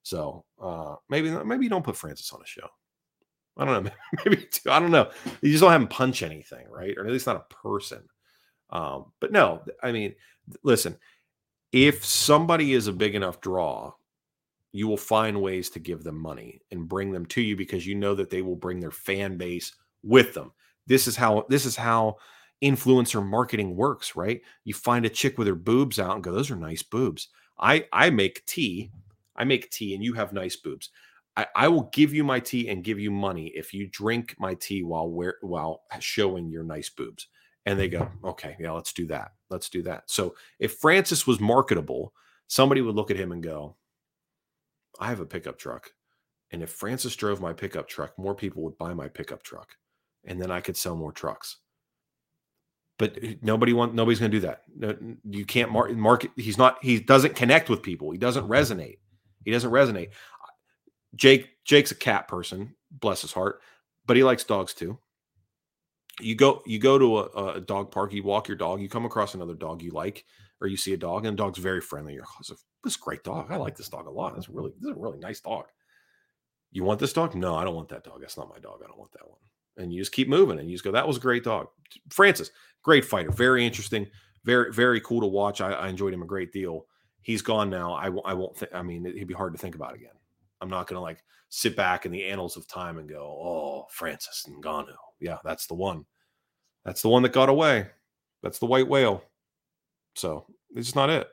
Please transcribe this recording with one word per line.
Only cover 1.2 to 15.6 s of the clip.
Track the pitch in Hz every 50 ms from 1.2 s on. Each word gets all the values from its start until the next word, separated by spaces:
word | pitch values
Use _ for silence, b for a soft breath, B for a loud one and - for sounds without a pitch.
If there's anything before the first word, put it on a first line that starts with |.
| 156 160
maybe | 160 - - 214 240 262 269
you | 226
don't | 214 185 -
put | 123 98
Francis | - - 78 69 - - -
on | - -
a | -
show. | - - - - - _ _ _ _ _ _ _ _ _ _ _ _ _ _ _ _ _
I | - 139
don't | 139 127 101 95
know. | 104 - - -
<laughs> | - - - -
Maybe | 220 196 -
you | -
do. | _ - - - -
I | 139 156
don't | 170 170
know. | 170 143 - - B B B B B B
You | - 147
just | 151 156
don't | 185 180
have | 170 156
him | 120 101
punch | - - 131 131 123 -
anything, | - 80 78 78 - - - 60 62 -
right? | 113 - - - -
Or | - 101
at | 110
least | 127 131 -
not | 131 107 82 - _
a | -
person. | - - 107 101 101 - - - - - _ _ _ _ _ _ _ _ _ _ _ _ _
Um, | - 85 80 73 69 67 - - _ _
but | - -
no, | 208 202 139 90 80 - - - - -
I | - 123
mean, | 120 110 104 98 - b b b b b b
th-, | - - -
listen, | - 143 117 113 - 87 - b b b b b b b b _ _ _ _ _ _ _
if | - 127 135 147 143 - -
somebody | - - - - - 147 151 170 165 170 160 156 139 131
is | 120 101
a | 104
big | 92 90 107 104 101
enough | 104 98 90 85 -
draw, | - 98 92 92 85 76 62 53 53 - - _ _ _ _ _ _ _ _ _ _ _ _ _ _ _
you | - 98 104
will | 110 107
find | 101 - - 110 110 110 110 104 101
ways | 98 95 95 92